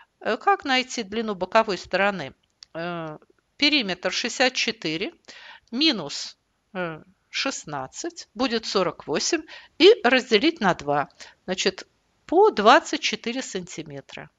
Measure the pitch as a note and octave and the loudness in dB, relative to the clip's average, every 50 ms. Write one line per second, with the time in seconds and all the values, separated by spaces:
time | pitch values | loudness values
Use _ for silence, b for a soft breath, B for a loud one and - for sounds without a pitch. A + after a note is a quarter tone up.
0 | B B _ - - - A3 B3+ - G4 G4 F#4+ - C#4 B3+ B3+ B3 B3+ - B3 | B B _ -8 -4 -4 -4 -2 0 0 0 0 0 0 0 0 0 -2 -6 -8
1 | A3 F#3+ G#3+ A#3 A3+ A3 G3+ F3 F#3 F#3 - A3 A3 A3 F#3 E3+ - - - F#3 | -6 -6 -4 -4 -4 -4 -4 -6 -2 2 2 2 4 2 -2 -6 -6 -2 0 0
2 | G3 G3+ G3+ F3+ C#3 C3 - _ _ _ _ - - _ - D#3+ E3 F3 F3 E3+ | 2 2 0 -2 -8 -10 -12 _ _ _ _ -20 -20 _ -10 -8 -8 -6 -6 -8
3 | D#3+ D#3 D3+ - _ _ _ _ _ _ _ - C#4 D4 D4 C#4+ A3+ F#3+ F3 - | -8 -10 -12 -14 _ _ _ _ _ _ _ -2 0 2 2 2 0 -2 -4 -4
4 | - F#3 - - - A#3 - - B3+ B3+ B3+ - - A#3 A3 - - D#3+ D#3 E3 | -4 -4 -4 -4 -4 -4 -2 0 0 0 0 -2 -4 -4 -4 -4 -6 -6 -4 -4
5 | G#3+ E4+ - _ _ B B B B B B B B - A3+ B3 D#4 D#4+ C4+ G3 | -6 -8 -10 _ _ B B B B B B B B -8 -4 0 0 0 0 -2
6 | D3 - - - - - - _ _ _ _ _ _ _ - F#3 F3+ E3 D#3 D#3 | -6 -8 -8 -10 -10 -12 -14 _ _ _ _ _ _ _ -8 -6 -6 -6 -8 -12
7 | - F#3 _ _ _ _ - - - C4+ - - - D#3+ D3 C3+ C3 C3 - - | -16 _ _ _ _ _ -6 -4 -4 -4 -6 -8 -10 -10 -8 -8 -8 -10 -10 -10
8 | - F4 - - - _ - G#3 C4 B3+ A#3 A3 A3+ - - G3+ F3+ D#3+ - - | -10 -10 -10 -12 -18 _ -6 -2 -2 -2 -2 -2 -4 -2 0 0 0 0 -2 -6
9 | - C#3+ D3 G#3+ - - E4+ D#4 - B B B B B B - D4 G4 A#4+ - | -6 -4 -2 -2 0 0 -2 -2 -4 B B B B B B 6 8 8 8 8
10 | - A#3+ C4 B3+ A#3 - A3+ G3+ A3+ E4 D#4+ - G#3+ F3+ D#3+ - C#3+ C#3+ C#3+ D3 | 4 4 4 2 2 4 2 4 4 2 0 2 2 0 0 0 0 -2 0 0
11 | C3+ - _ B B B B B - - F#3 F#3 - G3 F#3+ - - _ _ _ | -2 -4 _ B B B B B -8 -8 -4 -2 -2 -2 -2 -4 -12 _ _ _
12 | _ _ _ _ _ - D4+ F#4 G#4+ G#4 A#3+ G#3+ G3 A3 C4+ E4 - - D#4+ D4 | _ _ _ _ _ 2 4 6 6 6 6 6 6 8 8 6 6 0 -6 -4
13 | - - A3 - - A3+ A#3 C4 - - - F#3 F3 - - E3 D#3 D3 C#3+ C#3 | -4 -4 -4 -4 -6 -6 -6 -6 -8 -8 -8 -10 -10 -10 -12 -12 -12 -12 -12 -16
14 | - - - C#3+ D#3 - _ | -16 -16 -18 -18 -18 -20 _